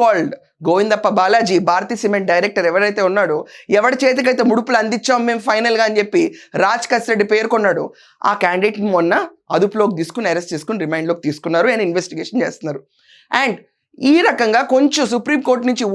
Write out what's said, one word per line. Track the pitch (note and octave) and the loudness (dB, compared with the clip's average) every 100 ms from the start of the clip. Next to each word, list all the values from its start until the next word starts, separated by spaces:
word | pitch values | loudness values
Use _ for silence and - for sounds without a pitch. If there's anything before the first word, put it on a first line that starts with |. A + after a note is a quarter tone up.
called | A#3 F#3+ C#3+ - - _ D#3 | 2 2 -2 -6 -8 _ 0
గోవిందప్ప | F3+ G#3+ G#3+ G#3 G3 | 0 2 2 2 2
బాలాజీ, | F#3 A3+ A3 F3+ F3 | 2 2 2 2 2
భారతీ | F3+ G3+ A3+ | 0 -2 -4
సిమెంట్ | G#3 G3+ F#3+ | -2 -2 0
డైరెక్టర్ | F3 G3+ G3+ E3+ | 0 0 0 0
ఎవరైతే | F3+ G#3 G#3 F#3+ | 2 0 0 0
ఉన్నాడో, | G3 F3+ D3+ - - - G3+ | 0 0 -2 -6 -16 -2 2
ఎవరి | A3+ C4 | 2 2
చేతికైతే | C4 B3+ B3+ B3+ A#3+ | 2 2 0 2 2
ముడుపులు | A3+ A3+ A#3+ | 0 0 0
అందించాం | A3 A3+ - B3 A#3 | 0 -2 0 0 0
మేము | A#3 G#3 | -2 -2
ఫైనల్గా | G#3+ A#3 A3+ A3 | -2 0 0 2
అని | G#3+ | 0
చెప్పి | G#3 F#3 E3 - - - | 0 0 0 -4 -8 0
రాజ్ | F#3+ A#3 - | 0 0 -2
కసిరెడ్డి | A#3+ A3+ A3 G#3 | -2 0 0 2
పేర్కొన్నాడు, | G#3+ A3 A3+ G#3 D3+ - - _ _ - | 0 2 0 0 0 -6 -12 _ _ -4
ఆ | G#3 | 0
క్యాండిడేట్ని | F3+ F3+ G#3 G#3 G#3 F3+ | -2 0 -2 -2 0 0
మొన్న | E3+ B3 F4+ - - E3 | 2 0 -2 -10 -4 0
అదుపులోకి | G3+ A3 G#3 E3 | 0 2 0 0
తీసుకుని, | D#3+ - G3+ | -6 -4 -2
అరెస్ట్ | E3 F3 | -2 -4
చేసుకుని, | D#3 D#3 A3 D#3 | -8 -6 -6 -4
రిమాండ్లోకి | D#3+ D#3+ E3+ D3 | -4 -2 -4 -4
తీసుకున్నారు, | D3 E3+ E3 F3+ | -6 -2 0 2
ఆయన | A3+ F#3 | 0 -2
ఇన్వెస్టిగేషన్ | F3 F3 D#3+ F3 B3+ D#3+ | -2 -6 -10 -6 -4 -4
చేస్తున్నారు. | - D#3 C#3+ - _ _ _ _ B3 | -4 -10 -10 -14 _ _ _ _ -2
And | C4+ F3+ - _ _ - C4 | -2 -4 -12 _ _ -2 2
ఈ | D#4+ A4 | 4 4
రకంగా | - A3+ A3+ B3+ | 2 2 2 2
కొంచెం | C4 C#4 C#4+ A#3+ | 2 2 2 -2
సుప్రీంకోర్టు | A#3+ B3+ D4 C4 B3+ A#3+ | -2 -2 -2 0 0 0
నుంచి | A#3+ A3 | -2 0